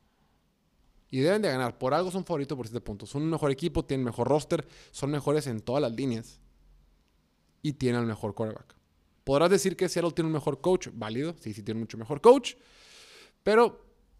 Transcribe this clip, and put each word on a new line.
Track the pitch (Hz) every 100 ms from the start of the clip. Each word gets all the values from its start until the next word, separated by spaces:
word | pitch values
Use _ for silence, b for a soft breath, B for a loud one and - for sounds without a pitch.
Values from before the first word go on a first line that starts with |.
| _ _ _ _ _ _ _ _ _ _ _
Y | 135
deben | 151 214
de | 196
ganar. | 131 123 -
Por | 127
algo | 151 185
son | 185
favoritos | 175 160 139 139
por | 110
siete | 117
puntos. | - 101 107
Son | 143
un | 160
mejor | 160 147
equipo, | 135 170 160
tienen | 143 135 123
mejor | 117 120
roster, | 147 - 165 - B B
son | - 143
mejores | 147 147 147 131
en | 110
todas | 113 139
las | 131
líneas. | 113 139 113 - - - _ _ - _ _ _ _ _ _ _ _
Y | 151
tienen | 135 127 120
el | 117
mejor | 107 107 101
quarterback. | 110 - - _ _ _ _ _ -
Podrás | 139 175
decir | 196 190 175
que | 180
Seattle | 175 170
tiene | 151 160
un |
mejor | 156 151 143
coach. | 180 180 -
Válido. | 117 107 113 156 165
Sí, | 110
sí | 107
tiene | 101 110
mucho | 110 110
mejor | 110 143
coach. | 226 269 - - B B B B B B B _
Pero, | - 214 240 - - _ _